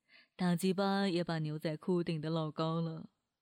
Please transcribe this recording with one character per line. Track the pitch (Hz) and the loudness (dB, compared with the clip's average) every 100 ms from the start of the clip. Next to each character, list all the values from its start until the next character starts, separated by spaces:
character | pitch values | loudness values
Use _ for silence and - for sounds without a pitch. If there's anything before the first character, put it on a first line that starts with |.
| _ - _ | _ -20 _
大 | - 180 175 | -2 0 2
鸡 | 190 | 2
巴 | 185 196 196 196 | 2 2 2 2
也 | 175 | 0
把 | 170 160 | 0 -2
牛 | 151 151 | -2 -2
仔 | 165 151 | -4 -4
裤 | - 175 | 0 2
顶 | 170 160 | 2 -2
得 | 156 | 0
老 | 165 156 | 0 -2
高 | 156 160 165 | -2 0 0
了。 | 165 160 - _ _ _ | -2 -6 -12 _ _ _